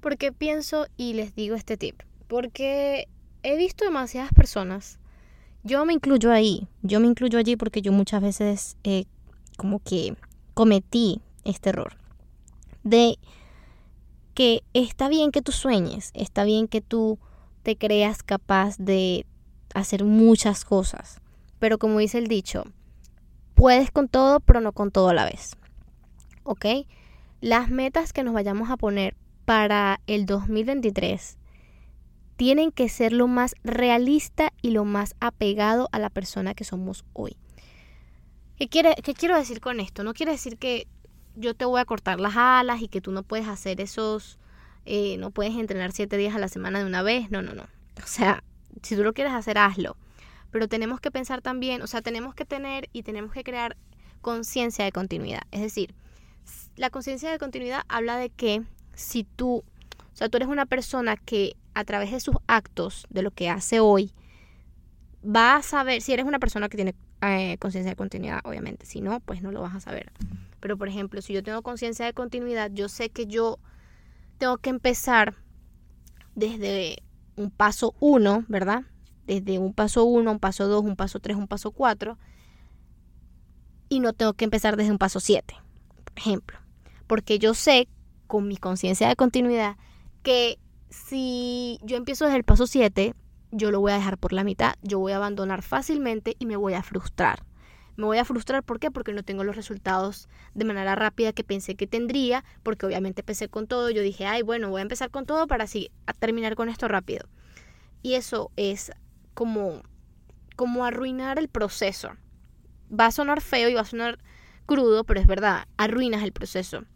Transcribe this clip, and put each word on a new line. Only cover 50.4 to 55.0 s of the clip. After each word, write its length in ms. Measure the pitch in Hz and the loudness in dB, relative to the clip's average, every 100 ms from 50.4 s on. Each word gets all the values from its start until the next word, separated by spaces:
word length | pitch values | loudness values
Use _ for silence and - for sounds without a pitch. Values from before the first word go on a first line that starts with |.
| - | -8
Pero 160 | 220 220 | -4 -2
tenemos 320 | 226 220 254 | -2 -4 -4
que 120 | 294 | -6
pensar 300 | 262 254 254 | -6 -8 -8
también, 400 | 262 254 254 254 | -6 -4 -4 -6
o 60 | - | -6
sea, 140 | 233 | -8
tenemos 340 | 226 233 247 - | -6 -8 -10 -12
que 100 | 294 | -10
tener 440 | 277 277 269 262 | -8 -8 -10 -10
y 120 | 240 | -14
tenemos 280 | 220 214 214 | -10 -12 -10
que 120 | 269 | -12
crear 340 | 254 247 233 - - - - - | -10 -8 -8 -8 -20 -20 -20 -12
conciencia 640 | - 233 226 - 240 226 202 | -8 -6 -6 -4 -4 -2 -4
de 60 | |
continuidad. 520 | 190 | -4